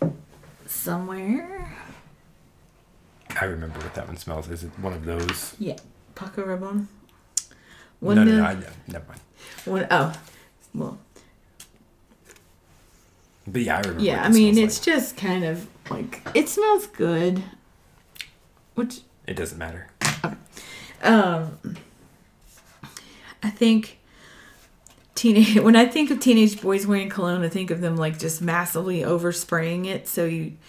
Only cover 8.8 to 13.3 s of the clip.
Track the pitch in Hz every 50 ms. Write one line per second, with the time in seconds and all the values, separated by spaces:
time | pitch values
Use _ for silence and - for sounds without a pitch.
8.8 | - - 85 - - - - - - _ _ - - - - - - 190 190 190
9.8 | - - - 165 139 160 160 - - - - - - _ _ _ _ _ - -
10.8 | - - - 208 - _ _ - - _ _ _ _ _ _ - - - _ _
11.8 | _ _ _ _ _ _ _ _ _ - - - _ _ _ _ _ _ _ _
12.8 | _ _ _ _ _ _ _ _ _ _